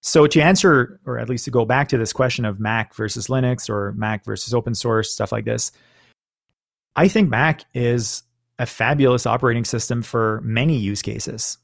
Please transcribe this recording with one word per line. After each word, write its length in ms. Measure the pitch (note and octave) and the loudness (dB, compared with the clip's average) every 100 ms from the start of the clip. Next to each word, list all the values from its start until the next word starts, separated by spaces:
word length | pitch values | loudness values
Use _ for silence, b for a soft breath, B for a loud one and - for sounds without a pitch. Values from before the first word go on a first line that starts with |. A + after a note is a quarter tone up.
| - | 2
so 180 | E3 D3 | 4 6
to 140 | D#3+ | 6
answer, 580 | D3+ F#3+ G3 C#3+ A#2+ - | 4 6 6 4 2 -6
or 140 | - A#2+ | -10 -8
at 100 | A#2 | -4
least 160 | B2 | -6
to 60 | - | -2
go 160 | B2 A2 | 0 2
back 220 | B2+ C#3+ | 2 2
to 80 | C3 | 0
this 160 | A2+ | -2
question 320 | - B2+ B2 A2+ | 0 0 0 -4
of 120 | G2 | -2
Mac 360 | G#2+ A2+ G#2+ | -2 -2 -4
versus 320 | - G#2+ A2 G2+ | -6 -6 -6 -4
Linux 420 | C3 B2 B2 - | 0 0 -2 -4
or 240 | G#2 G2+ | -4 -4
Mac 320 | G#2+ G#2+ G#2+ | -4 -4 -4
versus 300 | - G2+ - | -6 -8 -2
open 200 | A#2+ A2+ | -2 -2
source, 380 | A2+ A#2+ A2+ A2 | -4 0 0 0
stuff 200 | - A2+ | -4 -4
like 120 | A2+ | -4
this, 260 | A2+ A#2 - b b b b _ _ _ _ _ _ _ _ - | -4 -4 -4 b b b b _ _ _ _ _ _ _ _ 2
I 120 | F3+ | 2
think 200 | A3 F#3+ | 4 2
Mac 380 | A2+ D3+ D3+ - | 4 2 0 -6
is 480 | - A#2+ A#2+ A2 - _ _ _ _ | -2 0 0 -2 -8 _ _ _ _
a 60 | |
fabulous 640 | A#2+ - A2+ C#3+ C3+ B2 A#2+ | -8 -2 0 4 4 4 0
operating 400 | A#2 B2+ A#2 A#2 | 0 0 0 -2
system 340 | A#2+ - A#2+ | -4 -4 -4
for 400 | A2+ A#2 A2 A2 | -2 -2 0 -2
many 360 | A#2 A2+ C#3+ D3 | -2 0 2 0
use 240 | G2+ G#2 | -2 -4
cases. 560 | - A2 - A2+ - - | -6 -6 -8 -8 -8 -10